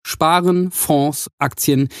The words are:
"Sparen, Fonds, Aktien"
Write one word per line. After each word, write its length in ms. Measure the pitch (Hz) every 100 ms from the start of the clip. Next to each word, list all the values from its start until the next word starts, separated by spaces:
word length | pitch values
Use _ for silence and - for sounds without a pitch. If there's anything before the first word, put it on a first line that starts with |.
| -
"Sparen, 680 | - 160 175 175 180 180
Fonds, 580 | - - 147 143 147 - _
Aktien" 520 | 143 - - 135 135 -